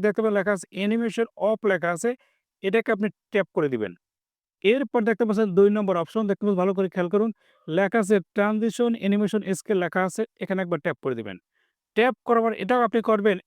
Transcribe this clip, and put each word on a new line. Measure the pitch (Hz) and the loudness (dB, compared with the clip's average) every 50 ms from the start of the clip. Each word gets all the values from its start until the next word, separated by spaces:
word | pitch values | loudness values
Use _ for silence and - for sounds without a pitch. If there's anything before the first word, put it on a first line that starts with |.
| 190 | 2
দেখতে | 214 196 - | 0 0 0
পাচ্ছেন | 220 220 202 202 | 0 0 0 0
লেখা | 175 208 208 | 0 0 -2
আছে | 185 - _ - | -2 -4 _ -8
অ্যানিমেশন | 180 196 208 220 233 233 226 175 233 226 - _ - 180 208 | -4 -2 0 0 0 -2 -2 -2 -4 -4 -4 _ -4 -2 -2
অফ | 220 - - 208 | -2 0 0 0
লেখা | 190 170 160 170 175 | 0 0 0 -2 -2
আছে, | 165 - 233 254 - _ _ _ _ _ _ _ _ | -2 -4 -4 -4 -6 _ _ _ _ _ _ _ _
এটাকে | - 196 190 226 214 - 226 | -4 0 0 0 0 0 -2
আপনি | 190 214 202 - _ _ _ | -2 -2 -4 -6 _ _ _
ট্যাপ | - 202 175 - _ | -2 -2 -2 0 _
করে | 185 151 143 131 | -2 0 0 0
দিবেন। | 113 107 92 87 _ _ _ _ _ _ _ _ _ _ _ _ _ - 196 | -2 -4 -6 -6 _ _ _ _ _ _ _ _ _ _ _ _ _ 2 2
এরপর | 233 269 277 - - 240 214 233 | 2 2 0 0 0 0 0 0
দেখতে | 220 - 240 214 | 0 0 0 0
পাচ্ছেন | 202 208 220 202 175 190 | 2 0 0 2 4 4
দুই | 202 208 208 | 6 6 4
নম্বর | 214 208 190 185 170 | 2 0 0 0 -2
অপশন, | 165 - - 220 220 196 | -2 -2 -4 -4 -2 -2
দেখতে | 196 - 208 | -2 -2 0
পাচ্ছেন | 208 202 180 | -2 0 0
ভালো | 180 196 190 | 0 0 0
করে | 190 190 175 - | -2 -2 -2 -2
খেয়াল | 190 175 170 185 | -4 -2 0 0
করুন, | 202 220 233 202 - _ _ _ _ _ - 156 180 | 0 0 0 -4 -10 _ _ _ _ _ -2 0 0
লেখা | 202 185 233 233 202 | 0 2 2 0 2
আছে | 180 214 196 160 - _ | 2 2 0 0 -2 _
ট্রানজিশন | 208 202 208 214 214 220 233 - - 240 240 233 226 | 0 0 0 0 0 -2 -2 0 0 0 0 0 0
অ্যানিমেশন | - 196 202 208 214 185 - 214 - 190 190 - | 0 0 2 2 2 0 0 -2 -2 -2 -6 -6
স্কেল | - - 214 185 175 | -2 -2 -2 0 0
লেখা | 160 - 190 185 180 | 0 0 0 -2 0
আছে, | - - 220 - _ _ | -2 -4 -6 -6 _ _
এখানে | 185 - 190 190 185 | -6 -4 -4 -4 -2
একবার | 175 170 151 - | -4 -4 -4 -4
ট্যাপ | 175 143 - - | -6 -6 -4 -4
করে | 135 123 113 | -4 -4 -4
দিবেন। | 107 104 92 87 _ _ _ _ _ _ _ _ _ _ _ | -6 -10 -12 -14 _ _ _ _ _ _ _ _ _ _ _
ট্যাপ | 214 233 254 226 - _ | 2 2 2 0 -4 _
করার | - 240 226 226 | 0 2 2 2
পর | 226 220 - | 0 -2 -4
এটাও | 196 190 247 247 240 208 | -2 0 2 2 2 2
আপনি | - 233 214 - | 0 0 2 2
করবেন, | 220 208 202 214 190 190 - | 0 2 4 2 0 0 -6